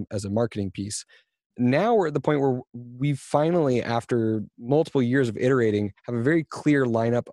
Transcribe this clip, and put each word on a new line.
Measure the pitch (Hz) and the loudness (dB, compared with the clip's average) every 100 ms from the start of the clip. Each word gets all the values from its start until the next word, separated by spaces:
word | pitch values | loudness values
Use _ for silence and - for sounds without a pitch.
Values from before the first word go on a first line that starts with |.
| 101 | -6
as | 104 | -8
a | 101 | -4
marketing | 104 117 110 98 | -2 -2 -4 -6
piece." | - 101 - - _ _ _ _ - | -6 -8 -8 -14 _ _ _ _ -2
Now | 123 139 214 | 0 2 2
we're | 226 165 | 0 0
at | |
the | 147 | -2
point | 151 151 | 0 2
where | 139 127 - | 2 -2 -6
we | 120 120 123 143 | -18 -14 -4 -2
finally, | 139 - 143 156 175 143 123 | -2 -2 0 2 2 2 0
after | - 117 - 120 113 110 101 - | 0 -2 0 0 0 -2 -6 -10
multiple | 120 143 156 139 | 0 0 2 0
years | 120 135 123 | 2 2 0
of | 104 | 0
iterating, | 127 135 113 104 104 - - | 2 2 2 2 -2 -6 -8
have | 120 | -2
a | |
very | 123 170 | 2 0
clear | 147 - 151 147 127 | -2 -4 2 2 2
lineup | 113 117 120 - | 2 2 0 -2